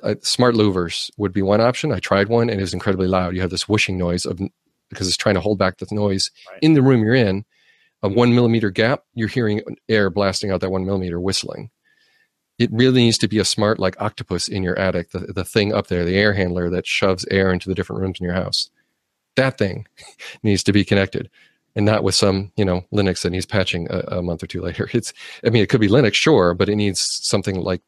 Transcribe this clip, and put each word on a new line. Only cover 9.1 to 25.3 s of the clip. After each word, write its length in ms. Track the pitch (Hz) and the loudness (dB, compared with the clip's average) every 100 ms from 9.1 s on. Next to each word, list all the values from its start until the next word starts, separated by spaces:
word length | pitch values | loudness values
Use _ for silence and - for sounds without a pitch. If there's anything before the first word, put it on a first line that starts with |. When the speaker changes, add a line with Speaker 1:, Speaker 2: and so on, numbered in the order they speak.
Speaker 1:
you're 140 | 120 110 | -6 -4
hearing 340 | 131 110 104 - - - | -2 0 -2 -4 -12 -2
air 220 | 110 98 | 2 2
blasting 400 | 90 98 92 104 | 0 -2 -2 -2
out 120 | 95 | -2
that 100 | 92 | -2
one 120 | 95 | -2
millimeter 360 | 92 98 92 85 | -2 -2 -2 -4
whistling. 500 | 92 95 - - 113 _ _ _ _ _ _ _ _ - | -2 -4 -6 -10 -14 _ _ _ _ _ _ _ _ -2
It 140 | 117 | -2
really 320 | 110 131 127 | 4 4 6
needs 160 | 117 110 | 4 2
to 80 | 107 | 0
be 100 | 107 | 0
a 80 | 95 | 0
smart, 320 | - 104 110 | 0 0 2
like, 220 | 92 - | -2 -2
octopus 460 | 104 - - 90 - | -8 -6 -6 -6 -4
in 160 | 98 | -4
your 140 | 92 - | -4 0
attic, 320 | 95 87 87 | 0 -2 -4
the, 80 | 92 | -8
the 260 | - 98 87 | -8 -8 -2
thing 280 | 113 101 | 0 2
up 140 | 104 - | 0 -2
there, 180 | 87 87 | -2 0
the 120 | 95 | 2
air 160 | 104 | 2
handler 380 | 98 90 90 87 | 2 0 -2 -2
that 160 | 90 - | -4 -4
shoves 360 | - 98 92 - | 0 0 0 0
air 220 | 98 95 | 0 2
into 180 | 90 - | 0 -2
the 60 | 95 | -6
different 260 | 92 107 | -6 -4
rooms 180 | 95 92 | -6 -4
in 60 | 90 | -4
your 80 | |
house. 380 | 90 92 - - _ _ _ _ _ _ - | -4 -2 -4 -6 _ _ _ _ _ _ -2
That 220 | 131 - | 0 0
thing 300 | 101 98 107 _ - - | -4 -4 -12 _ -20 -20
<laughs> 280 | - - | -20 -4
needs 200 | 110 98 | 0 2
to 100 | - | 4
be 100 | 101 | 2
connected, 460 | 98 101 95 - - _ _ _ _ - | 4 2 0 -4 -10 _ _ _ _ 0
and 120 | 104 | 2
not 160 | 110 | 2
with 100 | 98 | 2
some, 380 | - 101 95 98 - | 2 2 0 -2 -2
you 80 | |
know, 220 | 98 90 90 | 0 0 -2
Linux 300 | 104 95 90 | -2 0 0
that 80 | 90 | -2
needs 160 | 92 - | -4 -2
patching 400 | 104 92 87 85 | -2 -2 -4 -4
a, 280 | 92 - 92 | -6 -4 -4
a 40 | |
month 220 | 87 82 | -4 -6
or 40 | 87 | -8
two 140 | 90 | -8
later. 260 | 90 85 110 | -8 -6 -2
It's, 180 | 120 - - - | -2 -4 -14 -18